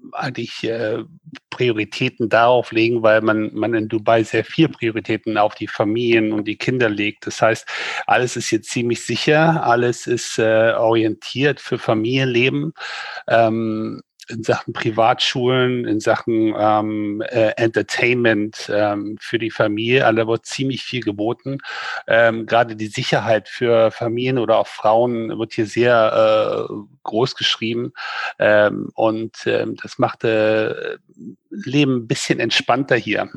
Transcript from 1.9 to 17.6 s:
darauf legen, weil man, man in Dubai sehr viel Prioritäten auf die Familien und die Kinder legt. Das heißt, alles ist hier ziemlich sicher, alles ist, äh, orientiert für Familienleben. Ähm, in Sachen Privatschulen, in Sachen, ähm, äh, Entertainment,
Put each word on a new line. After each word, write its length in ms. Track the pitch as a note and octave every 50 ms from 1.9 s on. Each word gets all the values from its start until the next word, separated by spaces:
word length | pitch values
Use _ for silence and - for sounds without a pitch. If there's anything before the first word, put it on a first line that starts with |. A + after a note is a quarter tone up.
| - - C3 B2+ - - A#2+ G2+
darauf 420 | G#2+ A2+ A#2 A#2+ B2+ A#2+ - -
legen, 300 | - A2+ A2+ A#2 A#2+ A#2
weil 200 | A2+ A2 A2 A2
man, 300 | A2 A2 G#2+ G#2+ G#2+ - -
man 180 | G#2+ G#2+ A2+ A#2
in 140 | A2 G#2+
Dubai 340 | A2 A#2 G#2+ G#2 A2+ A2+ A2+
sehr 240 | A2 - - A2+ G#2+
viel 240 | - - - D#3+ C#3+
Prioritäten 680 | - - A#2 A2+ G#2+ A2 - - A2 G2+ - A2 G#2+ G#2
auf 160 | G#2 G#2+ -
die 120 | - A2
Familien 640 | - - - A2 G#2 A2 A#2+ B2 A#2 A#2 A2+ A2 G#2+
und 160 | A2 G#2+ G2+
die 80 | G#2+ G#2
Kinder 320 | - - B2+ B2+ B2 A#2+
legt. 380 | A2 G#2 G#2 G#2 G#2 - - -
Das 160 | F2 - -
heißt, 260 | A#2+ A2 A#2 - - - - - - - - - -
alles 300 | - G#2 A#2 B2+ B2 -
ist 140 | A#2+ - -
hier 120 | A2 A2
ziemlich 420 | - - - B2+ A#2+ A#2+ A#2 - -
sicher, 640 | - A#2+ - - D3+ D3+ D#3 D#3+ E3 D#3+ D#3+ -
alles 400 | A#2+ A#2+ A#2+ A#2+ B2 B2 - -
ist, 320 | A#2 A#2+ A#2 - - -
äh, 360 | - A2+ A2 A2 A2 A2+ A2+ A2
orientiert 840 | G#2+ A#2 A2+ A2+ A2+ A2 A2 G#2+ - - - - B2 C#3 D3 C3+ -
für 200 | - - B2+ A2
Familienleben. 960 | - - A2+ A2 A2 A#2 C3 C3+ C3+ C3 A#2+ A#2 B2 C3+ C#3 C#3+ C#3+ D#3+ - - - - - - - - - - -
Ähm, 720 | - A#2 A2+ A2+ A2 A2 A2+ A2+ A2 A2 A2 A2 A2+ A2 - - _ _ - - -
in 140 | A#2 A2+ A2+
Sachen 300 | - A#2 - - - A#2
Privatschulen, 1120 | - - A#2 G#2+ A2+ A2+ A#2 B2 - - - - C3 B2 B2+ B2+ B2+ B2+ B2+ B2 B2 A#2
in 160 | A#2 G#2+ G#2+
Sachen, 520 | - A#2 G#2+ - - A#2+ A#2 A2+ A2 A2 G#2+ G#2
ähm, 600 | G#2 G#2+ G#2+ G#2+ G#2+ G#2+ G#2+ G#2+ G#2 G#2 G2+ G#2+
äh, 320 | - - - A2+ A2 G#2+ -
Entertainment, 1120 | -